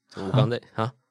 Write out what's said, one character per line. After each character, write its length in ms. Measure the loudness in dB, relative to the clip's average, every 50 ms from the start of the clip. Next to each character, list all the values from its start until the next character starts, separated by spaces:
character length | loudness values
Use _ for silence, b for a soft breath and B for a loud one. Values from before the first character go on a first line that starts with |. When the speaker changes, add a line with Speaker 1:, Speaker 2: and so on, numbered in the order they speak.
| _ _ -12
Speaker 1:
我 160 | -8 -6 0
刚 180 | 2 2 2 2
在， 80 | 0 -4 -8 -10 _
Speaker 2:
啊？ 100 | -4 -4
Speaker 1:
啊？ 80 | -4 -6 _ _ _